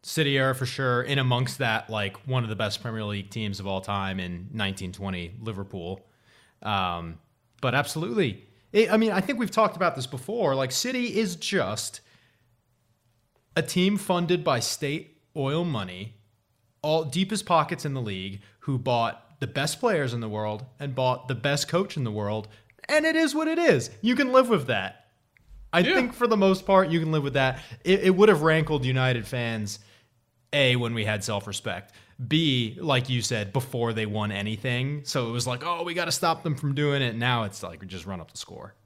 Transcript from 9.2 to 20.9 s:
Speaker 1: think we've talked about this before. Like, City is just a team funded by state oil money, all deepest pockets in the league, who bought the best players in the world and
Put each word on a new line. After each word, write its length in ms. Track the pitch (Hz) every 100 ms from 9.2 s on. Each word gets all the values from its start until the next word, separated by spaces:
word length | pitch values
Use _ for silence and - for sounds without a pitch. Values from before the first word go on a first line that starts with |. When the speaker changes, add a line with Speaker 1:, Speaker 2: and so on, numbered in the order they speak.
Speaker 1:
think 180 | 190 247
we've 100 | 226
talked 240 | - 214 170
about 200 | 175 135
this 100 | 127
before. 480 | 127 - 233 170
Like, 180 | 135 131
City 460 | - 240 254 240 214
is 180 | 214 170
just 680 | - 196 101 - - - _ _ _ _ _ _ _ _ _ _ _ _ _ _ _ -
a 60 |
team 360 | 131 180 185 202
funded 460 | - 175 170 175
by 160 | 175 123
state 580 | - - 143 156 - _ _ 156
oil 280 | 135 156
money, 520 | 175 120 92 90 113 - _ _ _ _ _ _
all 220 | 151 160
deepest 420 | 156 151 190 214 -
pockets 400 | 170 151 170 147
in 80 |
the 80 | 135
league, 400 | 110 95 98 98 - _
who 160 | - 131
bought 640 | 131 120 113 - - _
the 80 | 117
best 320 | 143 147 -
players 340 | 240 180 135
in 60 | 120
the 100 | 110
world 360 | 107 107 107 - _
and 160 | 143